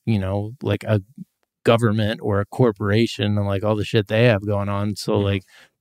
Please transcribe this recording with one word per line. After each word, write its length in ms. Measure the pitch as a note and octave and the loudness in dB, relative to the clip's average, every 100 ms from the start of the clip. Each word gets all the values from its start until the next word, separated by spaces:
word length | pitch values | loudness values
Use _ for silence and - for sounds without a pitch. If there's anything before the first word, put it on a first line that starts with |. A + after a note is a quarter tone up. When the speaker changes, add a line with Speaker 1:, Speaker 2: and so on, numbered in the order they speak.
| - | -2
Speaker 1:
you 120 | G#2+ | 0
know, 360 | F#2+ G2+ G#2 B2+ | 0 -4 -6 -6
like, 200 | - G2+ G#2+ | -4 -2 0
a 160 | G#2+ - - - _ _ _ - | -2 -2 -18 -20 _ _ _ 0
government 560 | A#2 A#2 G#2+ G#2+ A2+ | 2 2 0 -2 -4
or 160 | A#2 G2+ | -2 -2
a 60 | G2+ | -2
corporation 920 | - B2 G#2 G#2 G#2+ A2+ - G#2 G#2 | 2 2 2 0 2 2 0 -2 0
and, 80 | G2+ | -2
like, 200 | G2 G#2 | -2 -2
all 100 | G#2+ | -2
the 80 | |
shit 240 | G2 A2+ G2+ | 0 0 0
they 160 | A2 | 2
have 220 | B2 G2+ G#2 | 4 4 0
going 240 | G2+ G2+ | -2 -2
on. 260 | G2+ G#2 G2+ | -2 -4 -4
So, 200 | - G#2+ | -2 0
Speaker 2:
Mm-hmm. 100 | G2+ | 2
Speaker 1:
like, 180 | G2 - - - _ | -2 -6 -20 -20 _